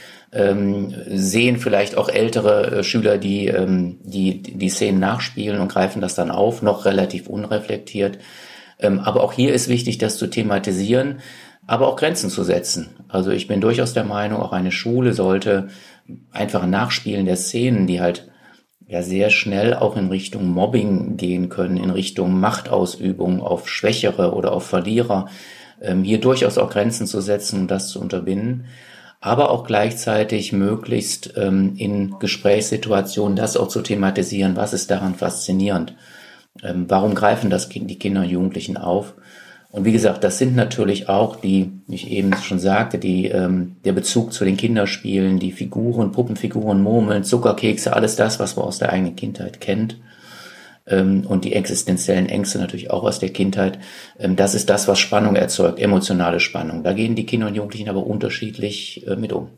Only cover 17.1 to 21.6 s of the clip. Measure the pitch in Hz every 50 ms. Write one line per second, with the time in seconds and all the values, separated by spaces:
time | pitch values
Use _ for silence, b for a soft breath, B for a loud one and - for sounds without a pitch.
17.1 | 104 101 95 90 90 90 - - - 117 123 127 117 98 92 90 90 87 87 87
18.1 | 87 - - b b b b b b b b b b _ - - 98 87 87 92
19.1 | 92 98 104 107 104 - - 107 98 101 107 120 - - 113 101 - 107 95 92
20.1 | 95 95 95 - - 101 92 90 87 90 98 107 127 113 101 104 95 90 - -
21.1 | - - 95 90 90 90 90 90 - 98